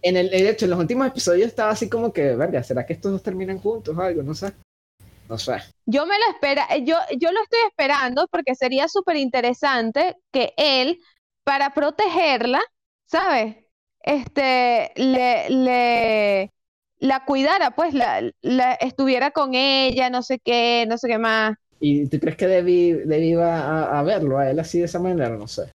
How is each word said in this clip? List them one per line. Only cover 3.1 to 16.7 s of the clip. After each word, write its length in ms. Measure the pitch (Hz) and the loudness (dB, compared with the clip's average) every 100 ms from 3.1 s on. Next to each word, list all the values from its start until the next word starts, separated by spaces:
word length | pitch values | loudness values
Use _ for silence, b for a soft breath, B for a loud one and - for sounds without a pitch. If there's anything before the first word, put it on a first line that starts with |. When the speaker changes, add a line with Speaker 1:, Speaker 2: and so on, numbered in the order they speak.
Speaker 1:
dos 100 | 190 | -4
terminan 360 | 208 185 190 190 | -6 -8 -8 -6
juntos 380 | 202 226 151 160 | -4 -6 -6 -4
o 40 | |
algo? 220 | 185 165 | -2 -2
No 120 | 139 | -4
sé. 180 | 156 196 - _ _ _ _ - - - | -8 -10 -12 _ _ _ _ -20 -20 -12
No 100 | 113 | -10
sé. 180 | - 110 - _ - | -6 -6 -8 _ -2
Speaker 2:
Yo 200 | 262 320 | -2 0
me 120 | 403 | 0
lo 60 | 453 | 0
espera-, 340 | 339 285 277 - | -2 -2 -2 -2
eh, 140 | 302 | -2
yo, 120 | 254 330 - 254 | 0 -2 -2 -2
yo 140 | 330 | -2
lo 100 | 392 | -2
estoy 180 | 427 466 440 | 0 0 0
esperando 580 | - 277 285 254 247 359 | 0 0 0 0 -2 -2
porque 260 | 349 277 | -2 -4
sería 340 | 254 254 262 311 | -2 -2 0 0
súper 280 | 403 370 311 | -2 -2 -2
interesante 1000 | 269 254 240 247 285 262 226 277 359 - _ | 0 0 0 0 0 0 0 0 -2 -2 _
que 220 | 269 240 - | -2 -2 0
él, 420 | 294 269 254 349 b b _ _ | 2 2 0 -2 b b _ _
para 300 | - 269 277 | -2 0 0
protegerla, 880 | 277 294 302 415 339 320 254 240 262 453 _ _ _ _ | 0 -2 0 0 2 2 2 0 0 -2 _ _ _ _
¿sabes? 500 | 320 381 277 220 220 _ _ _ _ | -2 2 0 -2 -8 _ _ _ _
Este, 880 | - 285 240 - 262 254 247 233 - - | -2 -2 -2 -2 2 2 4 2 0 -2
le, 520 | 262 262 247 233 - | 0 2 2 0 0
le, 1000 | 262 254 247 240 240 226 214 208 196 196 _ _ | 0 2 2 2 2 2 2 2 0 -2 _ _